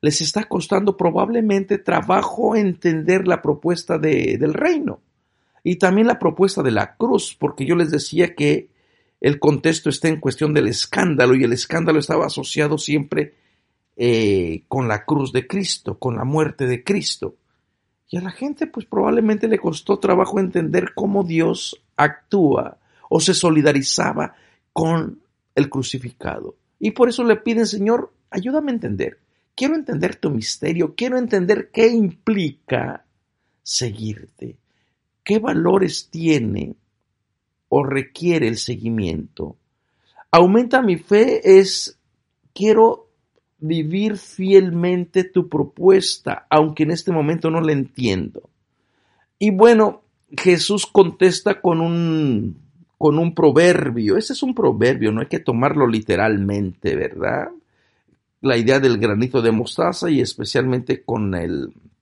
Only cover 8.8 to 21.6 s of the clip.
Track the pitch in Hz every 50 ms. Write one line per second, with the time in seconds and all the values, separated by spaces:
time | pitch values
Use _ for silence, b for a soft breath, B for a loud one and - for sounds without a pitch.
8.8 | _ _ _ _ _ _ _ _ - 143 147 143 - 151 147 143 - 160 160 156
9.8 | - 185 165 - - 165 156 156 - 135 127 - 156 151 151 147 - 104 120 -
10.8 | - - - - 202 180 151 135 123 123 127 131 131 117 120 123 - - 160 165
11.8 | 170 165 156 151 143 - 160 151 165 - - - 135 - - 147 151 147 151 151
12.8 | - - 151 151 147 143 - - 151 - _ _ _ _ _ _ _ _ _ _
13.8 | _ _ _ - 120 120 117 113 110 104 101 95 87 82 82 80 _ _ - 131
14.8 | 127 117 107 104 - - 156 147 135 131 - 127 131 - - 196 190 - - -
15.8 | _ - 95 - - 127 120 107 117 131 143 156 156 151 151 - 139 123 123 120
16.8 | - - 202 196 - - - - - - - _ _ _ _ _ _ _ _ _
17.8 | _ _ _ _ _ _ - 175 180 185 - - 254 285 294 - 320 320 - 240
18.8 | 208 _ - 208 196 220 226 233 220 214 214 208 226 226 220 190 - 170 160 -
19.8 | - - 208 202 - 196 185 180 190 180 196 208 196 180 - 175 165 156 156 180
20.8 | 180 175 - - 196 202 196 196 190 170 165 160 165 165 180 -